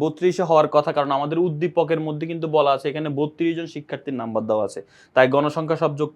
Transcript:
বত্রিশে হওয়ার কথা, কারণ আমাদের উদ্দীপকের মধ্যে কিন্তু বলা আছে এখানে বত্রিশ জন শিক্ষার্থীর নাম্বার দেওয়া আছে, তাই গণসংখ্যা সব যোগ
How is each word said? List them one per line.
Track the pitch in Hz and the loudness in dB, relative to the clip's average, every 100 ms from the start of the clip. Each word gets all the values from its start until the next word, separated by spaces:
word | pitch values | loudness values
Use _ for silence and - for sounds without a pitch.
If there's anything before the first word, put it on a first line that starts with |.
বত্রিশে | 156 156 180 175 170 | -2 0 0 2 2
হওয়ার | 156 147 151 | 4 4 2
কথা, | 151 151 | 2 0
কারণ | 143 139 | 0 0
আমাদের | 147 165 180 | 0 0 0
উদ্দীপকের | 151 170 170 156 160 156 | 0 -2 0 0 0 -2
মধ্যে | 151 165 | -6 -6
কিন্তু | 165 160 151 | -6 0 2
বলা | 143 135 | 4 2
আছে | 147 | -2
এখানে | 151 156 139 | -4 -4 -2
বত্রিশ | 151 151 165 165 | -4 -2 -2 -2
জন | 165 | -6
শিক্ষার্থীর | 151 147 131 - 127 | -10 -10 -10 -8 -6
নাম্বার | 113 110 110 | -4 -4 0
দেওয়া | 107 101 | 0 -2
আছে, | - - _ _ | -6 -16 _ _
তাই | - 131 | 4 4
গণসংখ্যা | 139 147 156 156 160 | 4 0 -2 -4 0
সব | 160 143 | -2 -2
যোগ | 151 | -4